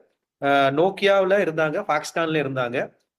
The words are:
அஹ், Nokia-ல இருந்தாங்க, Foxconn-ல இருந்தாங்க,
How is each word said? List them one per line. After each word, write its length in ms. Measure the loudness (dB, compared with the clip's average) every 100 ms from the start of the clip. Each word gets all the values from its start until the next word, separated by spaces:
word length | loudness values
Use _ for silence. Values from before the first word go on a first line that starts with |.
| _ _ _ _
அஹ், 280 | 0 2 2
Nokia-ல 640 | 2 0 2 2 2 2 2
இருந்தாங்க, 380 | 0 -2 -2 -2
Foxconn-ல 600 | -2 -4 -2 -4 -2 -2
இருந்தாங்க, 380 | -2 -4 -4 -4 -6 _ _